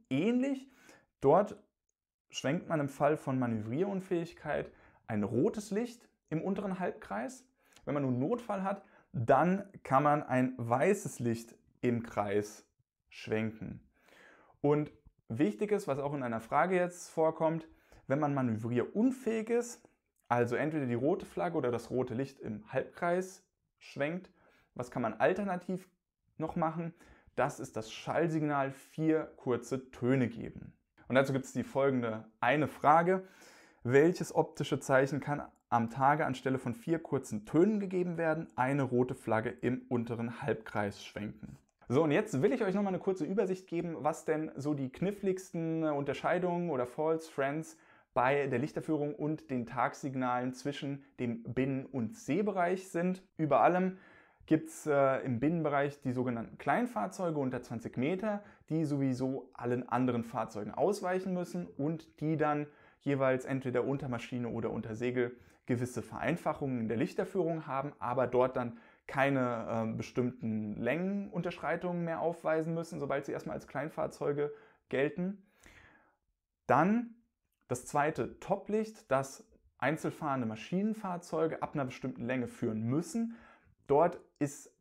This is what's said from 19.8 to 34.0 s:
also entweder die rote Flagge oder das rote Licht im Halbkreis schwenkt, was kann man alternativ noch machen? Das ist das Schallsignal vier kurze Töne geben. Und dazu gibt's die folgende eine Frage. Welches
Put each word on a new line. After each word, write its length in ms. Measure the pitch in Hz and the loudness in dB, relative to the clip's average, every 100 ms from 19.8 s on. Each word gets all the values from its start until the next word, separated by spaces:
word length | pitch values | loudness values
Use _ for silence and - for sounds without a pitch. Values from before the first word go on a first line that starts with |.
| - _ _ _ _ | -20 _ _ _ _
also 280 | 120 117 117 | 2 2 2
entweder 300 | 147 156 131 | 0 0 0
die 80 | |
rote 320 | 120 135 196 - | 0 2 0 -4
Flagge 320 | - 175 165 | -4 -2 0
oder 140 | 131 | 0
das 180 | 117 - | -2 -2
rote 240 | 123 127 | -2 -2
Licht 260 | 113 135 - | -2 -4 -6
im 320 | - 104 - | -10 -8 -4
Halbkreis 720 | 131 - - 175 180 185 - _ _ _ _ | -4 -4 -4 -2 0 -2 -10 _ _ _ _
schwenkt, 520 | - - 143 175 - _ _ _ _ - | -16 -4 -4 -4 -10 _ _ _ _ -12
was 160 | 120 | -8
kann 100 | - | -4
man 120 | 117 | -4
alternativ 760 | 104 135 185 202 180 - 185 - _ _ _ _ - | 2 2 2 -2 -4 -4 -6 -8 _ _ _ _ -8
noch 180 | 156 - | -6 0
machen? 380 | 160 160 165 170 - - _ - | 0 -2 -6 -10 -20 -20 _ -2
Das 240 | 131 - | -2 -2
ist 160 | 131 - | -8 -8
das 160 | 110 | -8
Schallsignal 800 | - - 127 165 156 151 143 135 | -10 -4 0 2 0 0 0 0
vier 600 | 135 - - 156 160 147 - | -4 -12 -2 2 2 0 -6
kurze 520 | - 120 120 135 131 | 0 0 0 -6 -6
Töne 360 | - 120 135 117 | -2 2 4 4
geben. 460 | - - - - - _ _ - | 0 -10 -12 -16 -18 _ _ 0
Und 80 | 123 | 2
dazu 180 | 135 | 4
gibt's 200 | 135 127 | 0 -2
die 100 | 131 | -4
folgende 640 | 117 135 139 127 117 110 110 _ | -2 2 2 2 0 -4 -10 _
eine 280 | 120 143 139 | 2 4 2
Frage. 600 | - 135 160 170 190 190 - - - - _ | 2 6 6 6 2 -2 -16 -20 -20 -20 _
Welches 500 | 117 135 | 4 6